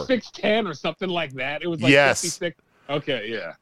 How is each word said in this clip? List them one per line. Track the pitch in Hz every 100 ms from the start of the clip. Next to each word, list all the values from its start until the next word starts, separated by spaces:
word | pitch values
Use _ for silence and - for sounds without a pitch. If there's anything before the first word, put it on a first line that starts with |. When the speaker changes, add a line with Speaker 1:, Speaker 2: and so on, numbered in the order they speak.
| 76
Speaker 1:
fifty-six | 247 -
ten | - 214 214 202
or |
something | 147 170 156 185
like | 175 156
that? | 127 135 151
It | 170
was, | 165
like, | 123
Speaker 2:
Yes. | 139 139 117
Speaker 1:
fifty-six. | 175 - 175 - _ _ -
Okay, | 147 147 127 107
yeah. | 110 82 -